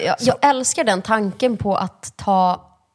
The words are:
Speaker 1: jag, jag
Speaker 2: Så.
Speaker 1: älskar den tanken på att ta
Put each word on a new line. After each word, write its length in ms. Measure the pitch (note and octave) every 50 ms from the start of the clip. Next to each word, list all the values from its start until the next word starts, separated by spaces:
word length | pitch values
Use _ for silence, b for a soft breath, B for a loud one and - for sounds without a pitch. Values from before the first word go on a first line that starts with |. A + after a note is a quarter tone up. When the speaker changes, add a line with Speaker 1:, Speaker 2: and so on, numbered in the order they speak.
| -
Speaker 1:
jag, 120 | - - -
jag 0 |
Speaker 2:
Så. 180 | A#3+ B3 - -
Speaker 1:
älskar 420 | - C#4+ C#4 B3+ B3+ - - - D#4
den 180 | A3 G3 F#3
tanken 540 | F#3+ - A3 A3 G#3 G3 F3+ - B3+ B3+ A#3
på 200 | G3 - G3+ F#3+
att 360 | - F#3+ F3+ - _ - - -
ta 500 | - - G#3 G3 F#3+ F#3 F3+ F3 - - _ _ _ _ _ _